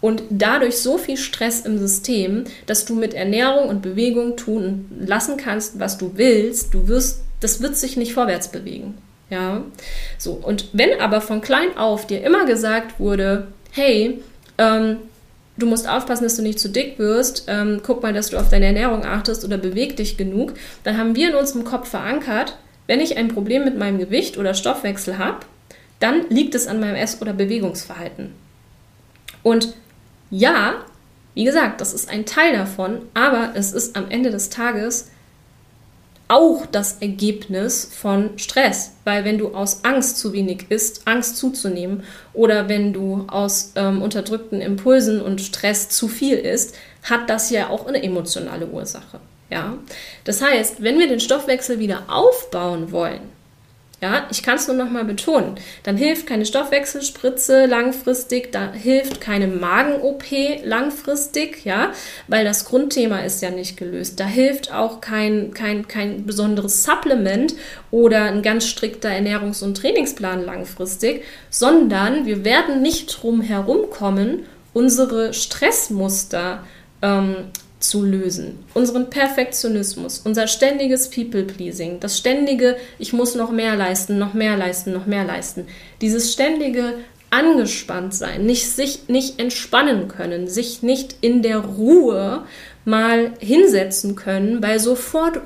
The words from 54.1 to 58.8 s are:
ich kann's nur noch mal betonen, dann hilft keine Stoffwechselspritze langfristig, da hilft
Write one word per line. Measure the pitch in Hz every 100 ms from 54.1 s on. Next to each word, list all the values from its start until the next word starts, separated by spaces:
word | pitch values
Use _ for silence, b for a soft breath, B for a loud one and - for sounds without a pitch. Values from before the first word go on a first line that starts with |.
| 269 285
ich | -
kann's | 254 285 277
nur | 254
noch | 247
mal | 240 214
betonen, | 208 - 294 175 196 B B
dann | 202 202
hilft | 294 320 -
keine | 226 214
Stoffwechselspritze | 269 294 285 277 285 277 - 254 262 - 262 262
langfristig, | 233 254 262 - 254 - 247 -
da | 196 196
hilft | 208